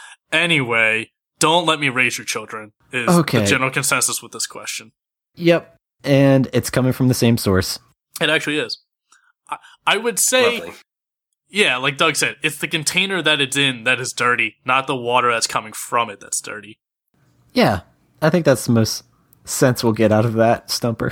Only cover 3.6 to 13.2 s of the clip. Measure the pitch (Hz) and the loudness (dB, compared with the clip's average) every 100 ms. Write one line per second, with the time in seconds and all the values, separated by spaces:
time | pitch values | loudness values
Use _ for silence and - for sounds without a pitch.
3.6 | 131 143 135 131 120 117 117 113 - - | 0 -2 -2 0 -2 -4 -10 -12 -12 -10
4.6 | - - 113 _ _ _ _ - 170 165 | -12 -12 -14 _ _ _ _ -2 2 2
5.6 | - _ _ _ - 139 139 135 127 123 | 0 _ _ _ 0 4 6 4 2 0
6.6 | - 131 127 - 127 123 117 117 104 92 | -2 0 0 2 0 2 2 2 2 0
7.6 | - - - _ _ - 156 156 - 151 | 0 -6 -14 _ _ -4 0 0 0 -4
8.6 | 113 - _ _ _ _ _ _ _ 147 | -4 -10 _ _ _ _ _ _ _ -14
9.6 | - _ - 196 233 190 - 254 240 240 | -14 _ -2 0 0 -2 0 2 2 0
10.6 | 85 - _ _ _ _ _ _ _ 196 | -8 -16 _ _ _ _ _ _ _ 0
11.6 | 180 127 135 143 165 147 127 110 156 151 | 2 2 -2 0 0 0 -4 -4 -6 -6
12.6 | 165 165 147 180 196 190 | -6 -6 -4 -2 -2 -2